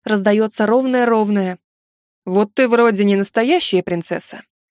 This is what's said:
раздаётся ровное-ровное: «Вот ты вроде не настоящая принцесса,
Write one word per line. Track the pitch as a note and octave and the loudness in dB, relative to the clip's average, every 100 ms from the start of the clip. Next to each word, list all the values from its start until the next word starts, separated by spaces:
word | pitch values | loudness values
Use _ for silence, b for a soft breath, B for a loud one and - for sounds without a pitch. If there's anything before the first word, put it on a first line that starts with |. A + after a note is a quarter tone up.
раздаётся | G#3+ G#3 G3+ G#3 A3 - G#3+ | -4 0 2 0 0 -2 0
ровное-ровное: | B3 C4 B3+ A#3+ A3 G#3 G3+ F#3 F3+ _ _ _ _ _ _ F#3+ | 2 0 0 2 2 0 0 -2 -6 _ _ _ _ _ _ -4
«Вот | F#3+ G#3+ | -2 0
ты | - B3+ | 0 2
вроде | A#3 A#3 G3 | 4 2 2
не | G3+ G3 | 2 2
настоящая | G3 A3+ B3 F4 - F#3 | 0 -2 0 0 0 -2
принцесса, | - E3+ - - - - - _ _ | -2 -6 -6 -8 -10 -14 -20 _ _